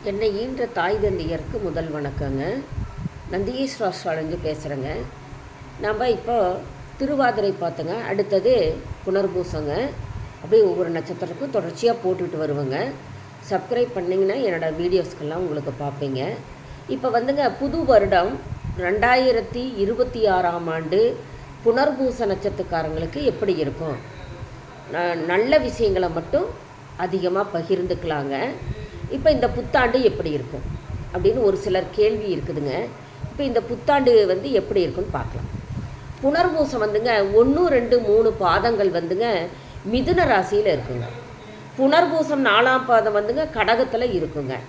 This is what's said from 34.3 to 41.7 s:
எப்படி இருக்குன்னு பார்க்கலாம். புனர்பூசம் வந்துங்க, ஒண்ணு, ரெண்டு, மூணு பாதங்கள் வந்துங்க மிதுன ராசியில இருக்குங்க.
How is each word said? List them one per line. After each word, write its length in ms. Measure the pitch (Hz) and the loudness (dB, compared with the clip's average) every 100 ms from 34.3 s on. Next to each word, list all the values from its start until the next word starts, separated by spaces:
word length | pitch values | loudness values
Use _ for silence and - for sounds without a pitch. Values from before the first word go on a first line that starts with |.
| 185 277 | 2 2
எப்படி 280 | 226 190 202 | 0 2 0
இருக்குன்னு 300 | 165 - - | 2 -2 -4
பார்க்கலாம். 360 | 135 117 - - - - - - - - - | -4 -4 -6 -8 -8 -8 -8 -8 -12 -14 -2
புனர்பூசம் 600 | 269 320 359 320 277 247 | 0 4 2 2 0 2
வந்துங்க, 440 | 214 214 240 220 196 214 | 0 2 2 2 6 6
ஒண்ணு, 300 | 254 294 349 | 6 6 4
ரெண்டு, 320 | 262 233 240 | 4 4 2
மூணு 340 | 214 214 226 | 6 6 4
பாதங்கள் 580 | - 180 180 226 220 196 | 2 2 4 2 2 2
வந்துங்க 560 | 170 165 180 233 190 175 - - - 196 | 2 0 0 2 0 -2 -8 -16 -10 -2
மிதுன 320 | 247 277 359 | 0 2 4
ராசியில 540 | 302 208 - 208 214 143 | 4 4 4 2 2 0
இருக்குங்க. 280 | 123 123 120 - - - - - - | -2 -6 -8 -10 -16 -18 -18 -18 -12